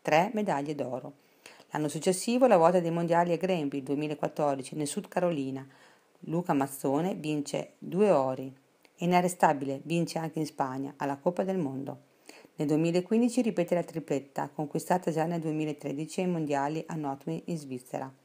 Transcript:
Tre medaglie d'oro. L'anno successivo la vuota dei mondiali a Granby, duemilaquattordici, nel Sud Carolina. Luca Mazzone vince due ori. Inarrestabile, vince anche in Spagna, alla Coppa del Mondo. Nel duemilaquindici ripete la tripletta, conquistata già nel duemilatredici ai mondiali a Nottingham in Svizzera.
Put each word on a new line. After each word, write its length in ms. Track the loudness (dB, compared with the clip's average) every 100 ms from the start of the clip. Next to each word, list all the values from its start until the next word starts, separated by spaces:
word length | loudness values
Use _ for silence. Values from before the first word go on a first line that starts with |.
Tre 300 | 4 4 4
medaglie 400 | 0 -2 -2 -4
d'oro. 400 | -6 -6 -6 -10 -18 _ _ -20 -20 -8
L'anno 200 | -2 -2
successivo 580 | 0 0 0 0 4 6
la 100 | 8
vuota 220 | 8 6
dei 120 | 2
mondiali 420 | 0 2 2 4
a 40 | 0
Granby, 460 | 0 0 -2 -4
duemilaquattordici, 920 | -2 -2 -2 -4 -4 -2 -2 -2 -6
nel 120 | -6 -4
Sud 200 | -4 -4
Carolina. 600 | -2 0 0 -4 -6 -10 -20 -20 _ _ _
Luca 280 | -4 -4 0
Mazzone 640 | 0 0 -2 0 0 0
vince 580 | -2 -4 -4 -2 -6 -6 _
due 320 | -6 2 4
ori. 420 | 4 4 -2 -8 -14 _ _ _ _
Inarrestabile, 840 | 4 4 4 4 4 4 -2 -4
vince 340 | -2 0 0 -2
anche 180 | -4 -4
in 80 |
Spagna, 480 | -4 -2 -4 -2 -8 -4
alla 200 | -4 -2
Coppa 260 | -2 -2
del 140 | -2 0
Mondo. 440 | -2 -4 -8 -12 _ _ -20 -20 -20 -4
Nel 100 | 2
duemilaquindici 760 | 2 4 2 2 2 4 2
ripete 320 | 0 0 0
la 80 | 0
tripletta, 680 | 0 -8 -4 -4 -4 -8 -6
conquistata 560 | -6 -4 -4 0 0 0
già 160 | 0
nel 160 | 0 -2
duemilatredici 800 | -2 -2 -4 -4 -6 -6 -6 -2
ai 60 | -2
mondiali 560 | 0 0 0 -2 -4
a 80 | -6
Nottingham 480 | -6 -4 -6 -6 -6
in 120 | -6 -8
Svizzera. 560 | -6 -12 -8 -8 -8 -12